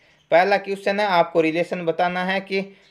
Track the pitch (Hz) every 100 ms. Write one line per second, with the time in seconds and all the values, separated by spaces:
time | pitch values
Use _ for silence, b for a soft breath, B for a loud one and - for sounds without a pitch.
0 | b b b 165 190 196 190 196 202 202
1 | 208 175 170 170 160 165 170 180 165 160
2 | 180 180 185 196 196 196 196 b b